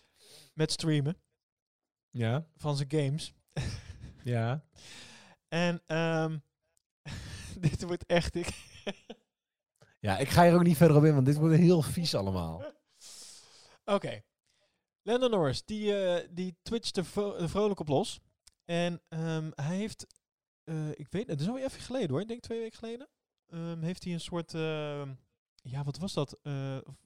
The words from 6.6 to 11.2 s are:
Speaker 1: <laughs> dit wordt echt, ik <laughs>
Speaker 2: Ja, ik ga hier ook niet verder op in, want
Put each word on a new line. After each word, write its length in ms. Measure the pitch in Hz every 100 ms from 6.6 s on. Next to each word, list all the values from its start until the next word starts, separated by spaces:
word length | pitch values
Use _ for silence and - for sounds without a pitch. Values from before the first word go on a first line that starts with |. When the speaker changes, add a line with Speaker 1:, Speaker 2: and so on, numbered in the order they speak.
| _ _ _ _
Speaker 1:
<laughs> 560 | 147 - - - - 202
dit 220 | 165 -
wordt 240 | 180 175 -
echt, 280 | 175 -
ik 140 | 175 175 - - - - - _ -
<laughs> 760 | _ _ _ _ _ _ _ _
Speaker 2:
Ja, 180 | 104 95
ik 100 | 139
ga 160 | 135
hier 100 | 175
ook 80 | 175
niet 140 | 175 156
verder 200 | 170 147
op 80 |
in, 100 | 156
want 120 | 143